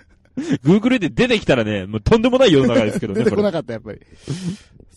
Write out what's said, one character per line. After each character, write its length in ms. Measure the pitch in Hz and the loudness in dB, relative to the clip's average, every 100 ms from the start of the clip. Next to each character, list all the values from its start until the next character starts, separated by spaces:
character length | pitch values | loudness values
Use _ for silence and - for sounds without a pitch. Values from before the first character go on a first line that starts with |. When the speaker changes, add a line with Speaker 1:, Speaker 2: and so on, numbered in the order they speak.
| _ _ _ - 320 - | _ _ _ -10 -4 -2
Speaker 1:
Google 360 | 139 208 233 247 | 2 2 2 0
で 100 | 160 | -2
出 180 | 117 247 | -2 0
て 100 | 220 | 0
き 60 | - | 0
た 120 | 131 | 0
ら 80 | 107 | 0
ね、 200 | 101 95 | -4 -6
も 120 | 107 | -4
う 40 | |
と 160 | - 226 | 2 2
ん 40 | |
で 80 | 247 | 4
も 80 | 254 | 2
な 80 | 262 | 4
い 80 | |
世 80 | 143 | 4
の 120 | 127 | 4
中 120 | 117 208 | 2 0
で 80 | |
す 80 | 202 | -2
け 60 | - | -4
ど 60 | |
ね、 60 | - | -2
Speaker 2:
<laughs> 60 | - | 0
出 40 | |
て 60 | 202 | 0
こ 60 | |
な 100 | 208 | 0
か 80 | 160 | -2
っ 40 | - | -8
た、 80 | |
や 60 | 113 | -12
っ 20 | |
ぱ 100 | 107 | -12
り。 80 | - _ - - 165 180 208 - - - | -16 _ -18 -12 -10 -10 -12 -14 -20 -20